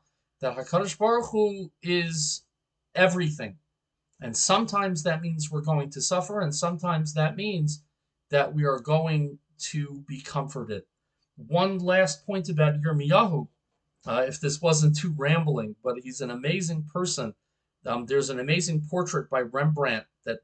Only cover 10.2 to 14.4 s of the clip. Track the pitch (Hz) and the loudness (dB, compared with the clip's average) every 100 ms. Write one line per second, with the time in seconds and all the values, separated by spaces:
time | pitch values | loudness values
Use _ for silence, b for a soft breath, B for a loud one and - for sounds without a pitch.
10.2 | - 147 147 131 110 104 - _ _ _ | -8 -6 -6 -8 -8 -10 -12 _ _ _
11.2 | _ - 143 165 190 190 180 185 185 - | _ -20 -2 2 2 0 2 4 4 0
12.2 | - 196 175 156 151 147 156 151 143 185 | -4 -4 0 4 4 4 0 0 4 6
13.2 | 226 147 113 _ _ _ _ _ - 120 | 6 0 -4 _ _ _ _ _ -4 0
14.2 | 131 - | 0 -2